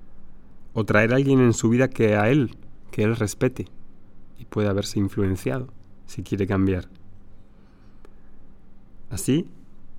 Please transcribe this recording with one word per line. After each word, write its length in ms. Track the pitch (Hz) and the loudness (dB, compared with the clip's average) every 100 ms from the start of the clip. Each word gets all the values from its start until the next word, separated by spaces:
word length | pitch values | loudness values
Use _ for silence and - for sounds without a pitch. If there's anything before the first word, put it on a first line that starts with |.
| - - - - - - - | -12 -10 -10 -12 -14 -14 -6
o 120 | 113 | -2
traer 280 | 104 104 113 | 4 4 6
a 40 | 127 | 6
alguien 240 | 139 131 | 6 8
en 120 | 123 | 6
su 160 | 110 113 | 6 4
vida 220 | 120 127 | 4 4
que 260 | - 110 104 | 4 4 6
a 140 | 107 | 6
él, 260 | 147 117 - - - - | 4 2 -2 -14 -14 -8
que 120 | - | 0
él 140 | 107 113 | 2 2
respete 500 | 104 - 127 - 92 - - - - - - - | -2 0 0 0 -8 -10 -12 -12 -16 -14 -14 -14
y 60 | |
pueda 280 | - 110 104 | -6 0 2
verse 260 | 98 - 107 | 2 0 0
influenciado 680 | 98 - 98 95 131 131 131 - - - - | 0 2 0 0 -2 -4 -6 -12 -16 -16 -12
si 160 | - | -10
quiere 240 | 92 98 95 | -4 -2 2
cambiar. 420 | 98 98 90 - - - - - - - - - - - - - - - - - - - - - - - | 4 4 2 -4 -14 -16 -16 -14 -16 -18 -20 -20 -20 -20 -18 -16 -16 -14 -14 -14 -16 -16 -18 -16 -12 -8
Así, 380 | 107 - 147 - - - - - | -4 0 0 0 -10 -16 -14 -12